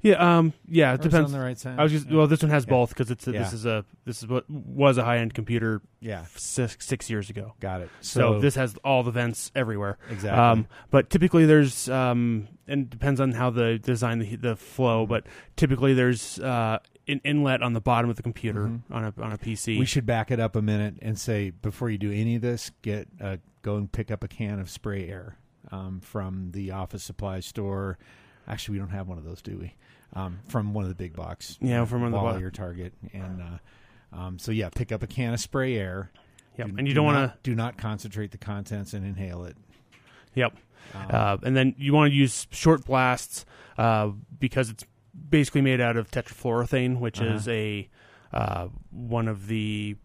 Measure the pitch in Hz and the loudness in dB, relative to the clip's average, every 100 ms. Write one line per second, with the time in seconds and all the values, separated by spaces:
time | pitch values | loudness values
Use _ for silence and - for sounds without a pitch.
0 | 214 170 175 170 165 - - 165 143 131 | 8 8 8 6 4 0 0 4 6 4
1 | 156 165 143 139 127 123 131 127 151 151 | 4 4 4 0 -4 -6 -8 2 2 2
2 | 143 156 151 156 156 147 117 127 123 - | 2 4 6 6 4 2 4 4 4 0
3 | 117 120 - 107 95 110 113 110 98 - | -4 -2 -4 -2 -2 -2 -2 -2 -4 -14
4 | - 113 113 127 - 147 - 131 139 123 | -12 -10 -4 -4 -4 -12 -8 4 6 6
5 | 117 120 113 117 110 117 113 107 _ _ | 4 2 0 -4 -2 0 2 -2 _ _
6 | 113 95 85 - - - 120 - - 127 | -10 -10 -10 -12 -6 -2 -2 -4 -6 -6
7 | - 110 98 107 101 - 95 92 87 - | -4 -6 -4 -10 -12 -10 -6 -6 -8 -14
8 | - - 120 107 143 135 127 104 139 131 | -6 0 2 4 2 2 -4 -4 0 0
9 | 120 120 120 113 - - 117 104 101 98 | 2 -2 -2 -4 -6 -4 -2 -2 -4 -6
10 | - 107 101 113 120 113 110 - - 139 | -10 -6 0 6 6 6 2 -10 2 2
11 | - 175 175 170 160 156 139 - - 131 | 4 2 4 6 8 8 6 0 -2 0
12 | 127 120 120 113 104 - - 143 127 123 | 2 2 2 0 -4 -16 -6 -4 -4 -2
13 | 139 131 135 120 127 117 117 113 117 120 | 0 2 2 2 0 2 2 2 0 0
14 | 117 117 104 113 123 110 - - 127 113 | 0 0 -4 -4 -4 -4 -8 0 2 2
15 | 110 113 - - - - 151 107 135 127 | 2 -2 -4 -20 -14 0 2 4 4 6
16 | 123 120 - - 131 123 113 110 _ _ | 4 2 -4 -8 -4 -2 0 -2 _ _
17 | - 143 143 147 143 131 123 117 113 120 | -6 -4 0 2 2 2 0 0 2 4
18 | 120 110 120 - 113 104 104 117 - 113 | 2 0 -6 -4 -4 -2 -2 -4 -8 -6
19 | 110 104 110 107 113 107 - 110 131 143 | -6 -6 -8 -6 -6 -6 -2 0 2 0
20 | 113 117 107 120 113 113 107 104 104 - | 0 -2 0 0 0 0 0 0 -2 -6
21 | 110 104 - 107 101 90 107 - 120 104 | -6 -6 -2 -2 -2 -6 -8 -4 -4 -2
22 | 104 104 113 117 120 120 - _ 113 104 | -2 0 0 0 -2 -4 -8 _ -6 -6
23 | - - 101 92 _ _ 110 104 98 - | -8 -10 -8 -8 _ _ -4 -4 -4 -6
24 | 107 107 104 - 107 101 92 - 110 98 | -6 -6 -8 -6 -6 -6 -8 -10 -8 -6
25 | 87 95 104 - _ _ - 95 92 92 | -8 -12 -14 -20 _ _ -16 -12 -10 -12
26 | - 110 95 95 92 92 95 95 92 101 | -10 -8 -6 -8 -8 -8 -8 -8 -8 -10
27 | - 90 101 95 - - 98 98 95 - | -14 -8 -6 -6 -8 -8 -6 -4 -6 -8
28 | - - _ _ - 107 - 101 98 98 | -14 -20 _ _ -14 -12 -8 -8 -6 -8
29 | 92 87 78 85 - 95 90 - _ _ | -8 -10 -12 -14 -12 -12 -12 -16 _ _
30 | _ 92 95 90 - 123 104 104 92 90 | _ -10 -8 -10 -6 -4 -2 -2 -4 -6
31 | 92 82 82 82 - - 127 120 117 120 | -10 -10 -10 -12 -16 -4 0 0 0 0
32 | 120 107 98 92 92 92 90 87 90 - | 0 0 0 -2 -6 -8 -10 -10 -12 -14
33 | - 98 95 92 87 87 _ _ _ _ | -16 -12 -10 -10 -12 -14 _ _ _ _
34 | _ 82 92 90 - 110 92 - 120 110 | _ -12 -10 -8 -4 -4 -4 -4 -6 -6
35 | 90 - 120 117 - 139 131 117 95 92 | -6 -4 -2 -4 -4 -2 -2 -2 -4 -6
36 | 92 _ _ _ _ - 113 98 139 139 | -10 _ _ _ _ -10 -8 -4 0 4
37 | 151 143 135 - 131 113 117 - 113 107 | 4 4 2 -4 -4 -2 -2 -4 -6 -6
38 | 110 101 104 98 - 101 101 104 101 104 | -8 -8 -8 -10 -8 -8 -6 -8 -8 -8
39 | 95 92 95 87 87 - _ _ _ _ | -6 -6 -8 -8 -12 -16 _ _ _ _
40 | _ - _ 127 120 - _ _ - 98 | _ -20 _ -2 -2 -4 _ _ -18 -12
41 | - 117 104 101 127 131 131 127 139 147 | 0 2 2 0 2 4 4 2 4 6
42 | 147 139 135 - - - 165 156 127 131 | 6 6 2 2 -8 0 4 4 4 2
43 | 127 123 - - - - - - 117 110 | 2 0 -4 -14 -16 -20 -14 0 2 4
44 | 107 104 - - 131 135 117 110 - _ | 2 -4 -14 -4 -2 0 -2 -6 -18 _
45 | _ - 147 156 135 147 139 127 120 117 | _ -20 0 2 4 2 2 2 2 0
46 | 107 127 - - 127 117 120 135 127 127 | -2 -6 -8 -6 -2 0 0 0 0 0
47 | 120 - 113 107 107 110 107 104 95 _ | -4 -2 -2 -2 -2 -4 -4 -6 -10 _
48 | - - _ - 104 92 90 - - - | -20 -20 _ -4 -2 -4 -8 -12 -16 -14
49 | 120 117 113 104 101 110 107 104 104 104 | -6 -2 -2 -6 -6 -4 -4 -4 -6 -10